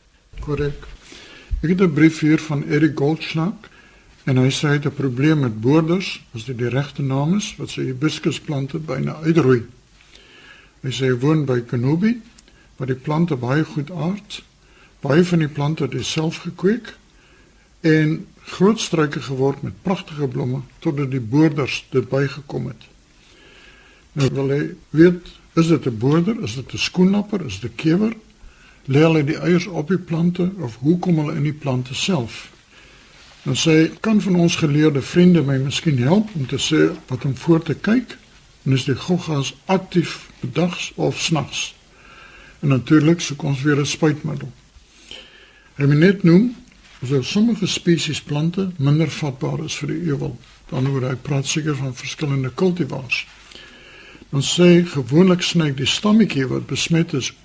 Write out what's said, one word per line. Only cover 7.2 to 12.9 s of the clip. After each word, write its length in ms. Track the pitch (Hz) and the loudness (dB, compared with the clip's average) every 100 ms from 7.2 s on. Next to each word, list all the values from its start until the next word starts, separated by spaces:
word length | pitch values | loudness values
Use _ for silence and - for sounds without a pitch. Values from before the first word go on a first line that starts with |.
| 147 208 | 0 0
is, 180 | - - | -4 -8
wat 120 | 135 | -10
sy 120 | - | -6
hibiscusplante 1000 | 135 123 151 - 165 - - 143 135 160 | -6 -2 -4 -2 -4 -4 -6 -6 -6 -8
byna 420 | 156 139 143 151 | -6 -4 -4 -4
uitroei. 440 | 160 165 131 123 - - _ _ _ - - - - - - _ | 0 4 4 4 0 -16 _ _ _ -20 -20 -20 -20 -20 -20 _
Hy 80 | 135 | -8
sê 160 | 123 131 | -2 0
hy 140 | 123 | 2
woon 260 | 139 160 131 | 2 2 0
by 160 | 123 | -2
Kenobi, 600 | 120 123 127 165 214 240 - - - - _ - | -2 -2 0 2 0 -2 -8 -20 -20 -20 _ -8
waar 100 | |
die 80 | 131 | -6